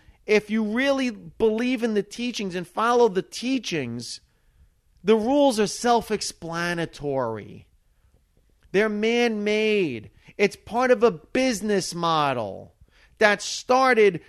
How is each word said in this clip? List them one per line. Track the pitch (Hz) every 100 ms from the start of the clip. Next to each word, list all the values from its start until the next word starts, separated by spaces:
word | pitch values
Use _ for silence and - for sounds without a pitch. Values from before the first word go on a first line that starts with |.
| _ _ -
If | 208 208
you | 220
really | 208 233 277 269 254
believe | 202 170 - 220 220 247 254
in | 233
the | 208
teachings | 196 - 247 233 196 180
and | 165
follow | - 226 240 233
the | 185
teachings, | - - 240 262 - 165 120 120 117 - _ _ _ _ _ _ _ _
the | 175
rules | 220 220 294 285 220
are | 196
self-explanatory. | - 240 233 - 214 - - 165 165 175 170 165 - 143 135 117 110 92 - - _ _ _ _ _ _ _ _ _ _
They're | 185 214
man-made. | 208 226 240 240 214 208 214 214 208 165 113 92 _ - -
It's | 202 -
part | - 226 254
of | 233
a | 233
business | 156 - 254 262 202 214 202 -
model | 170 170 160 143 127 104 95 101 _ _ _ _ _
that | 208 196
started | - - - 254 262 226 202 175